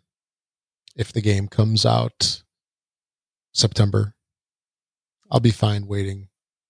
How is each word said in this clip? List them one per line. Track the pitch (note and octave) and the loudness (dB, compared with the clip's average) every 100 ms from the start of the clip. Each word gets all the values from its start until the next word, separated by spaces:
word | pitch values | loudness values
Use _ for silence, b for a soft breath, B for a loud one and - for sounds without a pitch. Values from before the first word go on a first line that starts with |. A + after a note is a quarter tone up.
| _ _ _ _ _ _ _ _ - - | _ _ _ _ _ _ _ _ -14 -8
if | A2 | -6
the | A#2 | -2
game | G#2 G2 G#2 | 0 0 0
comes | - A2 A2 A#2 | 0 2 2 2
out | - A#2 - - - _ _ _ _ _ _ _ _ _ _ _ | 2 0 -4 -4 -6 _ _ _ _ _ _ _ _ _ _ _
September. | - A2 - G2+ G#2 G#2 - _ _ _ _ _ _ _ _ _ _ - | -2 0 2 0 0 -2 -8 _ _ _ _ _ _ _ _ _ _ -2
I'll | B2 | 2
be | A#2 | 2
fine | - G#2+ G#2 G2+ | 2 0 -2 -4
waiting | G2+ G2 G2 G2 _ _ _ | -4 -4 -6 -14 _ _ _